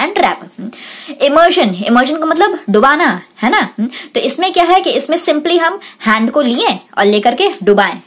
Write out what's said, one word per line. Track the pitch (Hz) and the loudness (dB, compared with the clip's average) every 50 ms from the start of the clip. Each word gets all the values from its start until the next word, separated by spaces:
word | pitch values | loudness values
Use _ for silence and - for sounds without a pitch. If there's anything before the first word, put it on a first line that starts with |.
| 247 | -4
and | 339 415 - | -2 0 0
wrap। | 320 202 - - - - - - 196 214 - - - - - - - - 277 - | 0 0 0 -4 -8 -16 -16 -14 -14 -14 -14 -16 -18 -18 -18 -18 -16 -16 -6 -2
Immersion, | 247 285 285 320 339 349 349 349 294 214 180 175 214 | 0 2 4 4 4 4 4 2 0 0 -2 -4 -2
Immersion | - 233 247 254 262 302 330 | 0 2 2 2 2 -2 -2
का | 311 | -2
मतलब | 320 339 320 392 415 370 - - - | -2 0 2 2 0 0 -4 -4 0
डुबाना, | 196 214 226 269 294 302 349 277 180 180 - - _ - | 2 4 4 4 4 2 2 0 0 -4 -8 -14 _ -4
है | - 226 | -2 0
ना? | 330 427 285 - - - 208 254 - - - - - | 0 0 -2 -2 -4 -6 -6 -6 -6 -10 -16 -8 -6
तो | - | -4
इसमें | - - - - 349 381 359 | -4 -4 -2 -2 -4 -2 0
क्या | 381 349 | 0 2
है | 349 359 381 | 4 4 2
कि | 370 320 | 2 0
इसमें | - 262 - - 311 339 | -2 -2 -2 -2 -2 -2
simply | - - 302 302 294 339 349 349 | 0 -2 -2 -2 0 0 0 0
हम | 330 330 370 403 - - - - - | 0 0 -2 -4 -10 -16 -18 -6 -2
hand | 226 214 220 220 233 | 0 0 0 0 0
को | - 294 | 0 0
लिए | 285 240 240 277 453 440 190 190 - _ - - | 0 0 0 0 -2 -2 -2 -4 -8 _ -4 0
और | 202 | 2
लेकर | 202 208 214 - 240 - | 2 2 2 2 0 0
के | 254 381 403 403 - 190 | 0 0 -2 -2 -2 0
डुबाएं, | 196 202 208 196 180 175 180 - | 2 2 2 2 0 -4 -8 -12